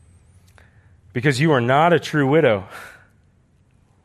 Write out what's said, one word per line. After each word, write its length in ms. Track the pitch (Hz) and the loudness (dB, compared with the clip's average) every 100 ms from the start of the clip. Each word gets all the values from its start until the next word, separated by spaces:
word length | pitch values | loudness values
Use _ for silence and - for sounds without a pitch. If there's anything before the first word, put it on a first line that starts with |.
| _ _ _ _ _ _ _ _ _ _ _ | _ _ _ _ _ _ _ _ _ _ _
Because 260 | 123 147 123 | -4 -2 0
you 120 | 160 | 0
are 100 | 135 | 0
not 320 | 120 139 175 | 2 2 2
a 60 | 165 | 0
true 280 | - 151 135 | -2 -2 0
widow 400 | 160 135 101 95 - - - _ _ _ _ _ _ _ _ _ _ | 2 2 0 -6 -20 -20 -20 _ _ _ _ _ _ _ _ _ _